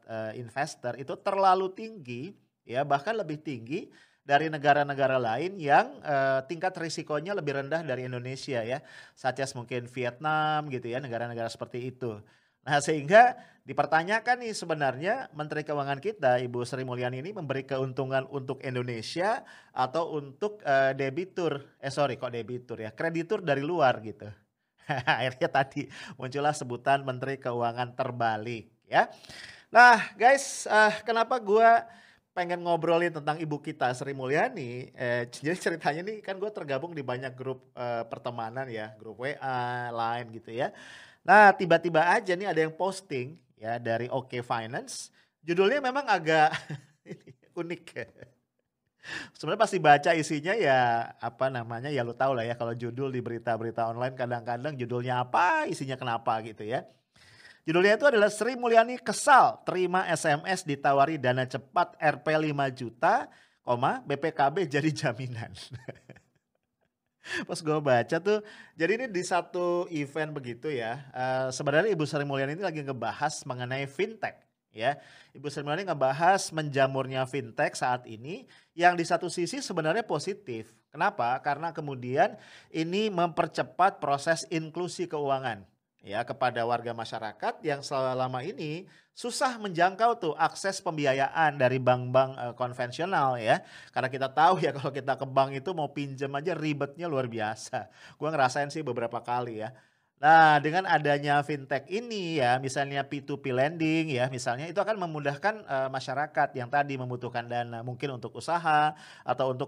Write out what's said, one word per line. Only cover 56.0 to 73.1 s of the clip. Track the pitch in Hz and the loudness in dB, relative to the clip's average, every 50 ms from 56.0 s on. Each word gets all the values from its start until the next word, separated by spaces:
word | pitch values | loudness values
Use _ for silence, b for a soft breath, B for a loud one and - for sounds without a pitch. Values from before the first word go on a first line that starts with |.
| 127 123 117 117 - 123 113 113 110 | -4 -4 -4 -2 -2 -2 -2 -2 -4
gitu | 113 104 - 107 | -8 -12 -10 -6
ya. | 107 123 156 - - _ _ _ _ B B B B B B B B B B B | -4 -4 -4 -6 -8 _ _ _ _ B B B B B B B B B B B
Judulnya | 160 160 175 185 202 214 220 | 0 2 4 6 6 4 6
itu | 277 | 6
adalah | 285 240 208 202 202 | 6 6 6 4 4
Sri | - - 214 240 269 | 2 0 -2 -2 -2
Mulyani | 247 240 233 233 226 226 240 254 | -2 0 6 6 6 6 6 0
kesal | 240 - - 208 - - 285 269 240 170 123 107 - - | -4 -4 -4 -4 0 6 8 8 10 8 8 4 0 -4
terima | - 165 185 180 175 180 185 190 | -4 -2 0 0 2 2 0 2
S | 180 165 151 - | 0 0 0 2
M | 160 143 151 165 | 2 0 2 0
S | 190 185 180 - | -2 -2 -2 -2
ditawari | 147 139 139 - 143 139 139 139 - 160 143 | -4 -4 0 2 4 6 6 6 4 2 0
dana | 127 127 123 131 127 | 2 2 2 2 0
cepat | 127 - 127 - - - 175 170 - - - | -2 -4 -8 -10 -2 0 0 0 0 -2 0
R | 165 151 139 - - | 2 2 2 2 0
P | 156 156 156 | 0 2 2
lima | 156 151 147 143 139 135 | 2 0 0 0 0 -2
juta, | 127 123 123 113 120 - 160 180 226 269 - b b b b b b b b | -2 -6 -8 -10 -4 0 2 4 4 2 0 b b b b b b b b
koma, | 127 123 120 131 165 233 262 | -2 0 2 2 0 0 -2
B | - - 139 | -4 -4 -4
P | 139 156 160 | -2 -2 -2
K | - - 143 | 0 2 2
B | - 156 196 180 | 2 2 0 -2
jadi | 143 139 143 151 156 147 | 0 0 2 2 2 0
jaminan. | - 156 131 110 - 131 123 123 110 120 - 95 | 0 -2 -2 -2 -2 -6 -8 -8 -10 -10 -12 -12
<laughs> | - - - 127 - - - - - _ - - - _ _ _ _ _ _ _ _ _ _ _ _ _ _ _ _ _ _ _ _ B B B 349 220 | -16 -16 -16 -16 -16 -14 -16 -18 -18 _ -20 -20 -20 _ _ _ _ _ _ _ _ _ _ _ _ _ _ _ _ _ _ _ _ B B B -8 -6
Pas | - 180 - | -6 -8 -6
gua | 165 151 151 156 147 | -2 -2 -2 0 4
baca | 139 123 120 113 - 165 170 180 | 4 4 4 4 2 -2 -2 2
tuh, | 202 214 214 208 B B B B B B - | 2 0 0 -2 B B B B B B -2
jadi | 165 175 220 226 262 | 0 0 0 0 -2
ini | 240 | -4
di | 190 180 | -4 -4
satu | 175 - 190 175 - - - 180 175 175 175 175 180 180 | -2 0 -2 -2 -2 -2 -4 -2 0 0 0 0 -2 -4
event | 170 147 139 135 - 160 156 156 | -4 -6 -6 -6 -4 -6 -6 -6
begitu | 151 143 127 120 117 120 - 156 | -6 -8 -10 -10 -10 -8 -8 -6
ya, | 147 120 113 110 120 143 135 135 | -6 -4 -4 -6 -6 -8 -10 -12
eh, | - 127 127 131 131 131 131 131 | -8 -4 -4 -2 -2 -2 -2 -4
sebenarnya | 127 - 147 139 143 156 202 226 | -4 -2 -2 2 4 4 4 4
Ibu | 196 156 151 | 2 0 -2
Sri | - 156 147 143 | -2 -2 -2 -2
Mulyani | 143 135 135 135 139 151 | -2 -2 -2 -2 -2 -4
ini | 185 202 | -4 -4
lagi | 175 156 151 | -6 -6 -6
ngebahas | 139 139 131 117 113 107 | -6 -8 -6 -4 -4 -6